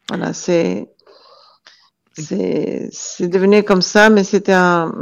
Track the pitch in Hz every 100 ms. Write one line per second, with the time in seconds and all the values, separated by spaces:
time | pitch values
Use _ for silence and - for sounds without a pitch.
0 | - - - 165 - 170 90 - - _
1 | _ _ _ _ _ _ _ _ _ _
2 | _ - 151 185 92 151 - - - -
3 | - - 180 185 196 208 202 185 - 208
4 | 214 214 190 196 196 185 180 170 165 -